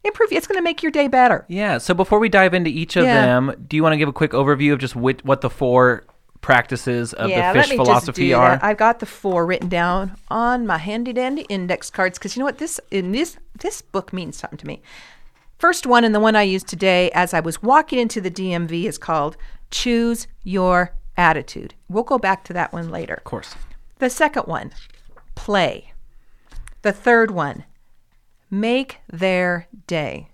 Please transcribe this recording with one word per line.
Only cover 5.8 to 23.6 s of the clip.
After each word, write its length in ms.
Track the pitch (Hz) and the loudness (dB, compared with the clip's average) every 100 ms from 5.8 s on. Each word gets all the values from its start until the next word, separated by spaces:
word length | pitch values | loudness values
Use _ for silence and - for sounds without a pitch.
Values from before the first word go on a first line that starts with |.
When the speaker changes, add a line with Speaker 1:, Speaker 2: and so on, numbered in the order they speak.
| 127 117 - _ _ - | 6 2 -8 _ _ -12
Speaker 2:
practices 720 | - 127 - 123 - 120 117 | 4 4 4 -6 -2 -2 -4
of 160 | - 113 | -4 -2
Speaker 1:
Yeah, 240 | 180 180 | 2 2
Speaker 2:
the 60 | 220 | 4
Speaker 1:
let 60 | 285 | 2
Speaker 2:
fish 40 | |
Speaker 1:
me 60 | 262 | 4
just 100 | 123 | 4
Speaker 2:
philosophy 400 | 120 - 156 135 | 4 2 -2 2
Speaker 1:
do 80 | |
Speaker 2:
are? 140 | 123 127 131 | 6 6 4
Speaker 1:
that. 60 | |
I've 100 | 202 | 0
got 240 | 208 220 233 | 2 2 2
the 60 | |
four 400 | 196 - 202 180 | -8 -8 -2 0
written 240 | 170 185 180 | 0 -2 -2
down 480 | 175 170 185 190 202 - | -2 0 0 -4 -10 -8
on 400 | 226 233 247 226 | -2 0 -2 -2
my 100 | 165 | -4
handy 360 | 170 220 240 | -4 -6 -4
dandy 300 | 240 254 285 | -4 -4 -4
index 460 | - 196 180 269 - | -6 -6 -4 -6 -6
cards 300 | - 185 180 | -4 -4 -4
'cause 160 | 202 | -10
you 60 | 240 | -4
know 40 | |
what? 120 | 269 247 | -4 -4
This, 240 | 320 - _ | -10 -10 _
in 220 | 196 180 | -4 -2
this, 240 | 226 339 - - - | -4 -4 -8 -20 -10
this 240 | 381 - | -8 -8
book 300 | _ 196 190 | _ -8 -6
means 240 | 185 170 | -10 -10
something 220 | - - 151 | -12 -14 -14
to 100 | 151 | -14
me. 140 | 143 - - - - - _ - - | -14 -18 -20 -20 -20 -20 _ -20 -2
First 300 | 339 339 254 | 0 0 4
one, 160 | 240 | 4
and 100 | 233 | 4
the 60 | 208 | 4
one 160 | 220 | 4
I 60 | 214 | 4
used 260 | 202 190 - | 2 -2 -6
today 420 | 170 190 180 180 | -2 2 4 2
as 220 | - 175 | 0 0
I 60 | 170 | 0
was 240 | 175 185 | -2 -4
walking 340 | 220 294 302 254 | 2 2 2 -2
into 220 | 233 226 | -2 -4
the 100 | 185 | -6
D 220 | 175 185 | -6 -4
M 140 | 175 165 | -4 -4
V, 200 | 170 180 | -4 -6
is 100 | 147 | -6
called 400 | - 160 147 - - - - | -4 -2 -2 -6 -14 -14 -10
Choose 560 | - 247 233 233 233 - - | -4 0 2 0 -2 -8 -12
Your 500 | 190 190 185 180 175 - - | -6 0 2 2 0 -6 -8
Attitude. 600 | - 170 156 - - - - - | 2 2 2 -4 -14 -14 -20 -6
We'll 160 | 196 | -4
go 140 | 233 254 | 0 0
back 260 | 202 190 | 0 -2
to 80 | - | -4
that 200 | 180 160 | -6 -6
one 160 | 170 165 | -6 -8
later. 220 | 175 - | -10 -10
Speaker 2:
Of 100 | - | -12
course. 320 | - - - - | -10 -12 -10 -14